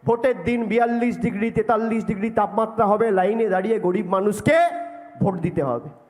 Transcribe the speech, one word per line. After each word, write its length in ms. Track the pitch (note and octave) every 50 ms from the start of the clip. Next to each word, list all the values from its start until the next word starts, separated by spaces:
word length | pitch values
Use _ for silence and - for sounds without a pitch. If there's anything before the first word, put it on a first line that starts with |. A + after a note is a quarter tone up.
| _
ভোটের 400 | - A#3 A#3 A#3 B3+ A#3+ F#3 E3
দিন 200 | A3+ A#3+ A#3 A#3
বিয়াল্লিশ 540 | G3+ G#3+ A#3+ A#3 A#3 A#3+ A#3 A#3+ A#3+ G#3+ -
ডিগ্রি, 320 | - - F3+ G3 G#3 A3+
তেতাল্লিশ 540 | A3+ A3+ G#3+ - A#3 G#3+ A3+ A3+ A3+ A3+ F#3
ডিগ্রি 260 | F3+ A3 F#3+ G3 A3+
তাপমাত্রা 560 | A3+ A3 G#3 - - A3 A3 A3 A3 A3 A3
হবে, 240 | G3 G#3 G#3+ A3+ A#3
লাইনে 380 | G3+ F#3 F#3 F#3+ A3 A3+ A3+ G#3
দাঁড়িয়ে 320 | F#3 F#3 F#3 A3 A3+ G3+
গরিব 260 | - F3+ F3+ G#3 G3+
মানুষকে 520 | F3 G3 F#3+ G3 G#3 G#3 - - - D4+ E4 E4+ E4+ - - - - - - - - - -
ভোট 140 | - G3+ F#3
দিতে 280 | E3+ E3 F3+ F3 E3
হবে। 260 | C#3+ C3 A#2+ A#2+ - D3 - - - _